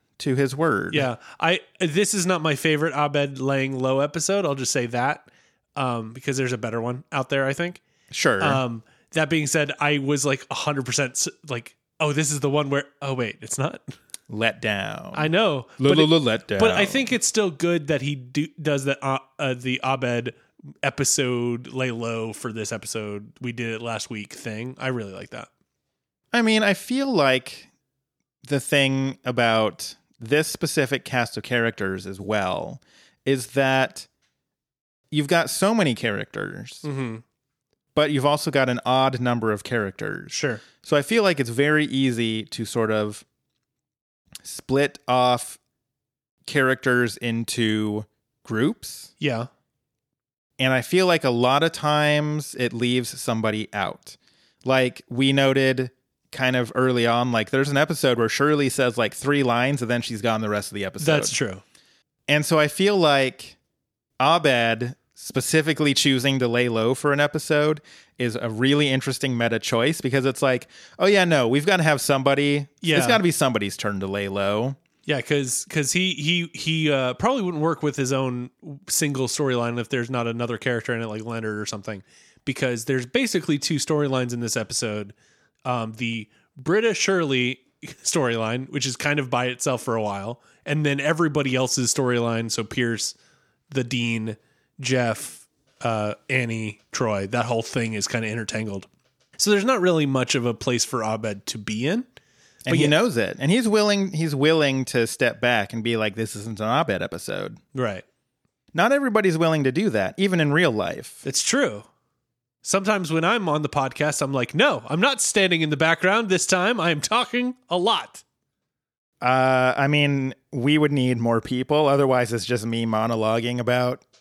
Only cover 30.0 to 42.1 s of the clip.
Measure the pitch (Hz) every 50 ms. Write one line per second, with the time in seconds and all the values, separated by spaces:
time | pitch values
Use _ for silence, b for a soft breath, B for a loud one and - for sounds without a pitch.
30 | _ _ _ - 117 110 139 151 160 - - - - 151 - 160 139 123 139 127
31 | - - - 123 117 - - - - - 123 120 117 117 110 - 104 95 95 90
32 | 95 95 95 92 98 95 107 104 95 92 92 - - - - 135 b b b b
33 | b b b b b 135 139 131 117 - - 139 135 131 135 131 135 - - -
34 | - _ _ _ _ _ _ _ _ _ _ _ _ _ _ _ _ _ _ _
35 | _ - - 147 147 143 180 170 165 139 - - 185 202 233 226 190 147 117 -
36 | - 117 101 104 104 - - 104 98 92 90 95 110 127 - - - 151 139 135
37 | 131 117 113 113 117 _ _ _ _ _ _ _ _ _ _ _ _ _ - 151
38 | 147 147 151 135 127 143 147 147 - 165 143 143 131 127 123 120 - 120 127 131
39 | 131 135 131 117 123 123 120 120 110 110 107 101 - - 123 117 104 98 - -
40 | 104 104 - - - - - - - 139 113 107 b b b b b - 160 147
41 | 139 - 220 233 208 190 170 135 131 117 117 120 143 147 151 151 151 - 127 135
42 | 135 131